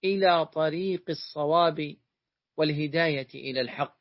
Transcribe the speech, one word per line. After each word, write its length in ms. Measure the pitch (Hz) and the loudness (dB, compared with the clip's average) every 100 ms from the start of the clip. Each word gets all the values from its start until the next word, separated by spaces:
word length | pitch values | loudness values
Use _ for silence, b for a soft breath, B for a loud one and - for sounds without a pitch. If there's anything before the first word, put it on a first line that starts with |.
إلى 420 | 190 196 190 170 156 | 0 2 4 4 2
طريق 640 | 160 156 160 190 180 - | 0 -2 0 -4 -4 -6
الصواب 840 | 160 - 151 147 165 170 160 151 - _ _ _ _ _ - | -8 -8 -4 2 4 4 2 -8 -10 _ _ _ _ _ -2
والهداية 680 | 156 147 151 156 165 143 135 135 | 0 0 -2 0 0 0 -6 -12
إلى 260 | 135 131 | -6 -4
الحق. 340 | 120 - 143 _ | -4 -4 -6 _